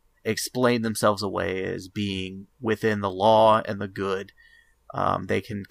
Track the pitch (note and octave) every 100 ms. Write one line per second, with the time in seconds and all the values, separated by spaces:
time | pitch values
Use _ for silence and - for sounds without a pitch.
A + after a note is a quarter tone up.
0 | _ _ A2+ G2+ - B2+ B2 A#2+ A2+ G#2+
1 | G#2+ G2 G2+ F#2 F#2 F#2+ F#2 F#2 F#2 G#2
2 | G2+ F#2+ F#2 F#2+ G2 _ A2 G#2+ A2 G#2
3 | G2 F#2 G#2+ A2 A2 A2 - G2+ G2+ G2+
4 | F#2+ F#2+ G2 _ _ _ _ _ - -
5 | F#2+ F#2 F#2 G#2 - G#2 F#2+